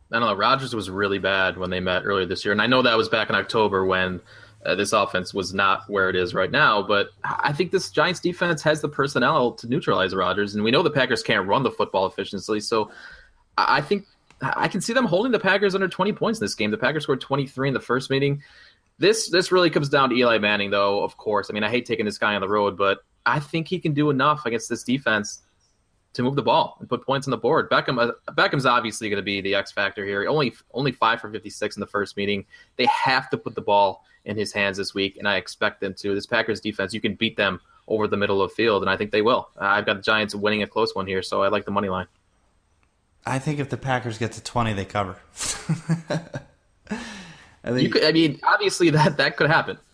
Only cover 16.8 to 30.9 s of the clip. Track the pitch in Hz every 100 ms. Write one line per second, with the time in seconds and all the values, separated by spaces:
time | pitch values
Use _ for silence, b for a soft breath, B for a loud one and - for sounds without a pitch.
16.8 | 127 151 147 131 - 139 131 - 139 123
17.8 | - 120 131 135 139 143 B B B B
18.8 | B _ 175 220 - 175 180 185 170 160
19.8 | 143 143 127 120 123 110 104 104 101 101
20.8 | 101 101 92 - 110 101 98 107 107 123
21.8 | 120 113 107 101 110 104 95 107 101 92
22.8 | 98 98 _ _ - 135 143 170 160 185
23.8 | 165 143 151 135 143 147 120 117 - 117
24.8 | - 135 123 107 104 - _ _ _ _
25.8 | _ _ _ - 123 139 117 151 - -
26.8 | 110 117 - 135 139 117 117 151 107 127
27.8 | - 123 120 - - - 190 156 127 120
28.8 | 113 104 110 101 98 101 98 98 98 -
29.8 | 98 101 98 101 98 147 127 - _ 117
30.8 | 143